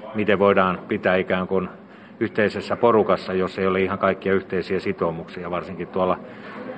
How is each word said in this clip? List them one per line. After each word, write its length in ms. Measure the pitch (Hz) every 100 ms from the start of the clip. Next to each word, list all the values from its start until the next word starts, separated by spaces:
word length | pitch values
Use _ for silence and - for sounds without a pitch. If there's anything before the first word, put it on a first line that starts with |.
| -
miten 240 | 107 104 95
voidaan 400 | 101 98 92 90 -
pitää 280 | 104 95 92
ikään 300 | 92 92 92
kuin 220 | 95 90 - - - - -
yhteisessä 560 | 107 - 101 101 92 98
porukassa, 560 | 117 110 92 90 -
jos 260 | 92 90 -
ei 80 | 95
ole 140 | 95
ihan 180 | 92 98
kaikkia 360 | 98 92 95
yhteisiä 460 | 95 - 92 85 92
sitoumuksia, 680 | 104 92 85 82 82 92 87
varsinkin 380 | 87 82 85 87
tuolla, 300 | 95 92 87 - - - - 85